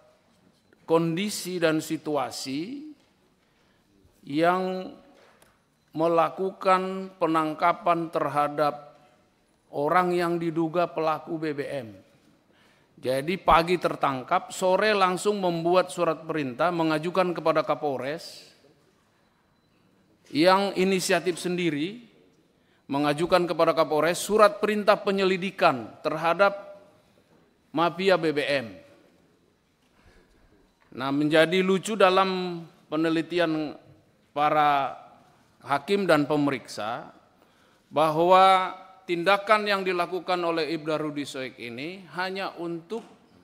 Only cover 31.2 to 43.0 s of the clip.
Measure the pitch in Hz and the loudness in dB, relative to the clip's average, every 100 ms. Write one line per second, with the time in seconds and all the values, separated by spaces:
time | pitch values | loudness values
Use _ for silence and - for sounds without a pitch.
31.2 | 151 160 160 185 185 190 208 214 190 185 | 4 6 6 4 2 0 0 4 4 6
32.2 | 190 185 180 170 160 _ - 151 165 165 | 2 0 -4 -8 -12 _ -6 -2 0 0
33.2 | 165 175 165 156 147 - - - _ _ | -2 0 0 0 -6 -10 -20 -20 _ _
34.2 | _ 143 151 156 147 143 131 - - - | _ -2 2 4 2 2 -2 -8 -20 -20
35.2 | _ _ _ _ - 139 139 202 180 151 | _ _ _ _ -4 -4 0 0 4 2
36.2 | 139 147 143 131 - - 107 131 - - | 4 0 0 -2 -8 -10 -8 -8 -12 -20
37.2 | _ _ _ _ _ _ _ 143 160 156 | _ _ _ _ _ _ _ 0 0 2
38.2 | 175 185 190 185 185 - - - - 170 | 6 8 8 6 2 -8 -20 -18 -8 -2
39.2 | 170 196 202 214 208 196 185 180 170 185 | 2 2 4 2 2 -2 -2 -2 -2 -4
40.2 | 165 180 170 165 143 160 156 151 151 147 | -4 -2 -2 -2 -2 -4 -4 -4 -4 -6
41.2 | 135 135 127 - 117 117 160 190 170 165 | -8 -8 -10 -12 -14 -12 -12 -14 -14 -8
42.2 | 185 190 185 - 170 170 165 226 | -6 -6 -8 -8 -10 -10 -10 -12